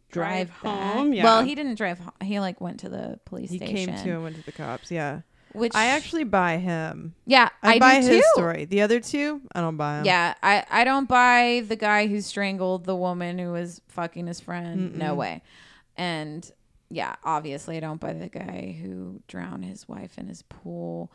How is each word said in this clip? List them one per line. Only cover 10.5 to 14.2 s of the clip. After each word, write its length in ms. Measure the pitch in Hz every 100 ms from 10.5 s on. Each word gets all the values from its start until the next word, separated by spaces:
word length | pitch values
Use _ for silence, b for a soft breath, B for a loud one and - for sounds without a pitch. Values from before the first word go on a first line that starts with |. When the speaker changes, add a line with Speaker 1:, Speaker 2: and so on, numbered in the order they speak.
| 202 -
Speaker 1:
I 140 | 214
don't 220 | 247 269 269
buy 560 | 247 247 247 240 240 214
the 80 | 220
guy 300 | 214 208 214
who 160 | 208
strangled 640 | 202 - 196 190 185 185
the 120 | 180 185
woman 420 | 180 180 175 180
who 140 | 175
was 300 | 175 175 170 _
fucking 380 | - 170 175